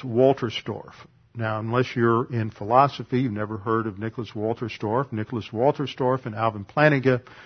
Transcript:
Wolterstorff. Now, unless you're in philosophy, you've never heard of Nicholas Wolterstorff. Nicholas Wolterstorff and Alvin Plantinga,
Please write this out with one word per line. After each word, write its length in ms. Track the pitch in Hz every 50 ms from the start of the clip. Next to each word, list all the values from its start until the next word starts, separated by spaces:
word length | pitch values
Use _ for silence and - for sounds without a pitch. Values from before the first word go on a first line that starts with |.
| -
Wolterstorff. 880 | 131 113 120 131 135 135 - 131 113 - - - - 104 104 - - - - - - _ _ _ _ -
Now, 240 | 113 113 110 110 110
unless 380 | 110 113 117 127 127 - -
you're 360 | 123 117 117 117 113 127 - 127
in 180 | 117 110 110
philosophy, 720 | - - 104 101 117 127 139 139 - - 120 - 131 123 135
you've 100 | 123 104
never 260 | 104 107 104 110 107
heard 300 | 98 120 110 113 110 110
of 100 | 98 98
Nicholas 320 | 107 110 - - 113 - -
Wolterstorff. 800 | 110 104 113 117 - 120 107 - - - 104 110 127 139 135
Nicholas 380 | - 107 107 - 127 110 98 - -
Wolterstorff 720 | 107 123 143 147 - 143 127 - - 135 127 131 131 -
and 120 | 120 104
Alvin 280 | 107 113 113 107 104 98
Plantinga, 580 | - - 151 147 151 147 135 123 131 127 120 - - - - -